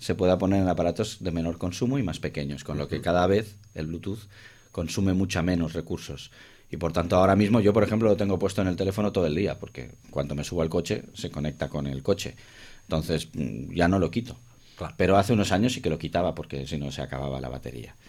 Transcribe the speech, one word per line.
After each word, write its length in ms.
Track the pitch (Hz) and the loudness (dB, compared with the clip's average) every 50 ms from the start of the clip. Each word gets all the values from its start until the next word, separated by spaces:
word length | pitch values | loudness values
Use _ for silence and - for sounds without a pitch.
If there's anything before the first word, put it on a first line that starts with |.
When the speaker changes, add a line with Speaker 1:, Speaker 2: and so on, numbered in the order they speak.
Speaker 1:
se 140 | - - 90 | -4 -4 0
pueda 220 | 98 95 90 92 90 | 2 4 4 4 4
poner 240 | 98 95 98 98 95 | 4 2 2 4 2
en 60 | 90 | 2
aparatos 500 | 85 85 85 87 85 - 107 - - - | 2 2 2 0 0 0 -4 -6 -6 -6
de 100 | 92 90 | -6 -4
menor 280 | 82 85 82 85 - - | -2 -2 -2 -2 -4 -4
consumo 400 | 95 92 90 - 123 120 139 143 | -4 -6 -2 -2 -2 0 0 0
y 40 | 113 | -2
más 160 | 85 78 - | -2 -4 -4
pequeños, 460 | - - - 76 71 69 71 69 - | -6 -6 -6 -4 -6 -6 -8 -8 -8
con 140 | - 73 71 | -8 -6 -6
lo 100 | 73 - | -4 -4
que 80 | - | -6
Speaker 2:
Ujú. 80 | - - | -4 0
Speaker 1:
cada 220 | 87 87 90 90 92 | 2 2 4 4 4
vez 260 | 98 107 113 - - - - - - | 4 2 0 -2 -12 -20 -20 -18 -10
el 120 | 85 78 | -8 -8
Bluetooth 400 | 80 85 85 - 98 101 113 - - - - - - - - - _ - | -8 -8 -8 -8 -8 -10 -10 -12 -20 -20 -20 -20 -20 -20 -20 -20 _ -8
consume 400 | 85 85 80 - 104 95 95 92 | -6 -6 -4 -2 0 2 2 4
mucha 300 | 92 95 95 - 90 82 | 2 2 0 0 0 2
menos 320 | 87 90 85 82 80 - | 2 2 2 0 -2 -4
recursos. 580 | 82 - - 87 - - - 69 - - - - - - - - - - - - | -6 -6 -6 -8 -8 -8 -12 -14 -14 -14 -18 -20 -20 -20 -20 -20 -20 -16 -12 -8
Y 40 | |
por 160 | 80 85 82 78 | -4 -4 -2 0
tanto, 240 | 87 85 87 95 | 0 0 4 4
ahora 180 | 90 95 95 98 | 6 6 6 6
mismo 240 | 101 104 101 117 117 | 6 6 6 6 6
yo, 140 | 98 104 101 | 6 6 6
por 100 | 113 101 | 6 4
ejemplo, 260 | 95 107 110 113 107 | 4 2 2 4 4
lo 80 | 101 | 4
tengo 220 | - 104 98 95 87 | 4 2 0 0 0
puesto 240 | 98 92 - 104 95 | 0 0 0 0 0
en 60 | 90 | 0
el 80 | 90 | 0
teléfono 340 | 80 95 95 98 107 104 101 | 0 0 0 0 0 -2 0
todo 160 | - 98 90 | 2 2 2
el 80 | 78 73 | 2 2
día, 240 | 87 101 82 67 - | 0 0 0 -2 -4
porque 320 | - - - - 62 - - - - - | -10 -14 -12 -14 -14 -14 -14 -20 -20 -8
cuando 280 | - 71 71 71 73 | -4 -4 -4 -2 -4
me 80 | 71 73 | -4 -4
subo 180 | - 90 85 80 | -4 0 0 0
al 60 | 80 | 2
coche, 340 | 85 87 82 - 107 - - - - | 2 0 0 0 -4 -4 -6 -12 -14
se 140 | - - - | -10 -10 -8
conecta 400 | - 71 73 76 71 - 78 69 | -6 -4 -4 -4 -2 -4 -6 -4
con 200 | 73 73 71 69 | -4 -4 -4 -4
el 120 | 67 67 | -4 -4
coche. 360 | - - - - - - - - - - - - - - - - - | 0 -2 -2 0 -2 -10 -10 -14 -20 -20 -20 -20 -20 -20 -20 -20 -8
Entonces, 440 | - 80 80 78 - 85 78 - - - | -2 -2 -2 0 0 -2 -2 -2 -6 -6
mm, 400 | - 71 60 52 57 67 85 87 | -4 -4 -4 -4 -6 -8 -6 0
ya 140 | 85 87 87 | 2 4 4
no 100 | 95 95 | 4 4
lo 100 | 87 80 | 2 2
quito. 300 | 87 117 117 - - - - - - - - - - - | 0 -2 -6 -6 -12 -16 -18 -20 -20 -20 -20 -20 -14 -12
Speaker 2:
Claro. 160 | 85 76 - | -12 -10 -2
Speaker 1:
Pero 200 | - 92 90 95 | 2 4 6 6
hace 160 | 101 101 - 120 | 6 6 4 4
unos 180 | 104 95 92 | 4 4 2
años 220 | 95 92 113 127 127 | 2 2 2 2 0
sí 80 | - | 0
que 100 | - 87 | -2 -2
lo 80 | 78 - | -2 -2
quitaba, 340 | - 78 - 85 90 85 82 | -4 -2 0 0 0 0 -2
porque 360 | 78 76 - 69 69 67 69 | -4 -8 -8 -8 -8 -6 -6
si 100 | 80 73 | -6 -4
no 140 | 71 69 67 | -4 -6 -6
se 100 | - 67 | -8 -8
acababa 380 | 69 67 65 69 69 67 67 | -8 -6 -6 -6 -4 -4 -6
la 80 | 65 62 | -6 -8
batería. 480 | 64 65 - 62 62 60 55 - - - - | -8 -8 -10 -10 -12 -12 -14 -16 -18 -20 -20